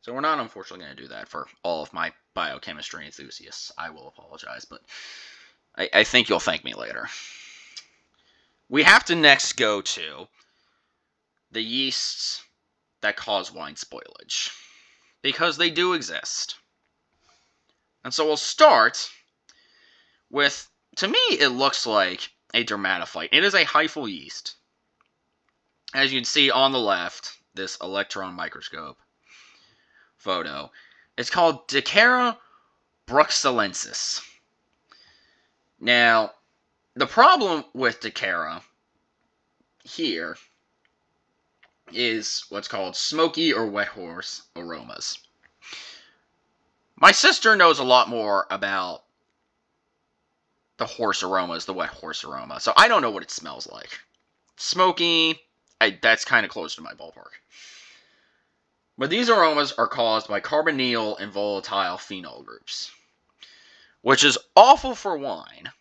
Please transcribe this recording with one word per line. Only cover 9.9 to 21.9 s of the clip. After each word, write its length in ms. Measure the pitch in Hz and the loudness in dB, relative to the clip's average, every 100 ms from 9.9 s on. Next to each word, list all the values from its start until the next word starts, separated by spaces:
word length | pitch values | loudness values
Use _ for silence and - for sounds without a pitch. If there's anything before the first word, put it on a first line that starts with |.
| - 80 71 92 _ _ _ _ _ _ _ _ _ _ _ _ | -8 -10 -14 -18 _ _ _ _ _ _ _ _ _ _ _ _
the 100 | 113 | -10
yeasts 840 | 113 123 135 123 - - - - - _ _ _ _ _ | -8 -4 -4 -4 -6 -6 -8 -10 -16 _ _ _ _ _
that 160 | 104 - | -6 -4
cause 340 | - 101 90 | -4 -6 -6
wine 240 | 82 76 73 | -12 -16 -14
spoilage, 760 | - 67 - - - - - - - - _ _ _ _ | -16 -16 -20 -20 -10 -8 -8 -12 -20 -20 _ _ _ _
because 360 | 139 135 170 147 | -6 0 -2 0
they 120 | 175 | 0
do 240 | 156 180 | 0 0
exist. 600 | 175 113 80 - - - - _ _ _ _ _ _ _ _ _ _ _ _ _ _ | 0 -4 -10 -8 -10 -10 -12 _ _ _ _ _ _ _ _ _ _ _ _ _ _
And 100 | 127 | -10
so 120 | 127 156 | -2 0
we'll 120 | 151 | 0
start 720 | - - 302 139 110 - - - _ _ _ _ _ _ _ _ _ _ _ | -4 6 8 8 4 0 -12 -16 _ _ _ _ _ _ _ _ _ _ _
with, 380 | 139 143 - - _ _ - | 0 0 0 -16 _ _ -6
to 100 | 190 | -2
me, 120 | 440 508 | 0 0
it 200 | 349 143 | 2 2
looks 340 | 123 139 - | 2 0 0
like 440 | 123 | 0